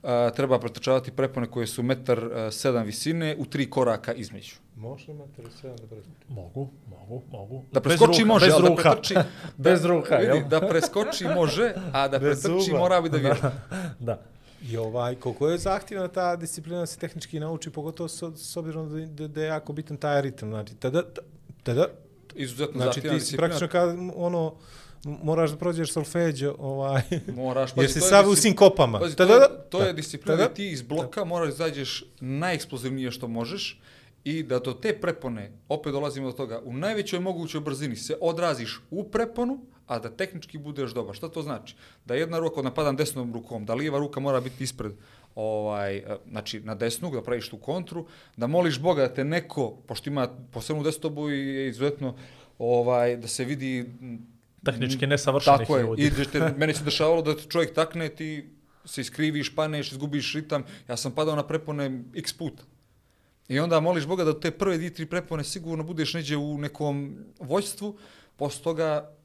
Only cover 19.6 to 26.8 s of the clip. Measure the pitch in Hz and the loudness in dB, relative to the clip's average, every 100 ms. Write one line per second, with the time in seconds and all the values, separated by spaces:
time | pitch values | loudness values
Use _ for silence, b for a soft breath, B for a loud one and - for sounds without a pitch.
19.6 | 151 147 151 147 151 143 139 - 110 110 | -6 -10 -8 -6 0 2 0 -4 -8 -6
20.6 | 107 - 131 151 - - - - - - | -8 -6 -2 0 -2 -8 -16 -20 -20 -10
21.6 | - 123 175 - - - - - 135 123 | -2 2 2 0 -20 -20 -20 -10 -8 -4
22.6 | 147 131 127 123 151 156 - 139 170 165 | -4 0 0 0 0 -2 -2 0 0 0
23.6 | 170 180 175 175 180 180 175 175 160 156 | 0 2 2 0 -6 -4 -2 0 -2 -4
24.6 | b b b b 147 147 151 160 160 151 | b b b b -10 -6 0 2 2 2
25.6 | 180 165 160 - 147 175 170 139 139 139 | -2 0 -2 -2 -2 0 0 0 -2 -2
26.6 | 139 135 | -6 -4